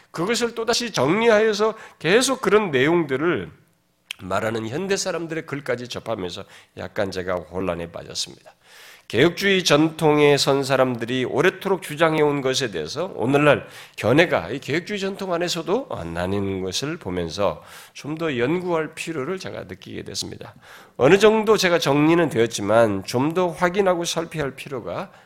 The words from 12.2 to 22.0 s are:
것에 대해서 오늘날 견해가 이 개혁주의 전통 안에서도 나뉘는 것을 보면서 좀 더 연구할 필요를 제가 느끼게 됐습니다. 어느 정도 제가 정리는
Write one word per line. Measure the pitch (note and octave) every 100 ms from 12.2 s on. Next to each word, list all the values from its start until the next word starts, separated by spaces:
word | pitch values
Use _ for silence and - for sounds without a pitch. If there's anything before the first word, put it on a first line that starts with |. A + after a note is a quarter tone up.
| D3+ C#3+
것에 | C3 B2+ B2+
대해서 | F2 D2+ C3+ F#3
오늘날 | - A2+ C#3+ D3 A2+ - - - -
견해가 | G#2 C#3 E3+ B2+ E2+
이 | C3+
개혁주의 | - D#3 F3 G#3
전통 | G3 G3 F#3+
안에서도 | E3+ F3 E3 D#3 A3 C#4 G#2+ E2+
나뉘는 | E2+ F2+ G2+ G2 F#2+
것을 | F#2 F2+ C#3 E3+
보면서 | G2 F2+ E2+ E2 F#2+ D2+ - - -
좀 | - C3+ D#3+
더 | E3 B2
연구할 | B2 F3+ F3+ E3 D3+
필요를 | - - D#3 C3+ F#3+
제가 | C3+ G#2+
느끼게 | - F#2 - -
됐습니다. | - F#2+ F#2 G2 - - - - - -
어느 | C#3 G3
정도 | G#3+ A3 G#3+ G#3
제가 | F3+ E3+
정리는 | D3+ C#3+